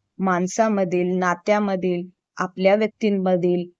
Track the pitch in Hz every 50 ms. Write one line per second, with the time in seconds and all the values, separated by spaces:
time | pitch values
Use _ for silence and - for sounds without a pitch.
0 | _ _ _ - 190 185 180 175 185 185 - - 220 220 214 196 190 175 180 180
1 | 180 180 185 180 185 180 175 180 - 208 208 208 208 202 190 185 180 185 180 175
2 | 175 180 - _ _ _ - - 185 185 - 185 185 190 202 214 220 214 - -
3 | 226 208 202 190 185 185 185 180 170 180 180 175 175 175 -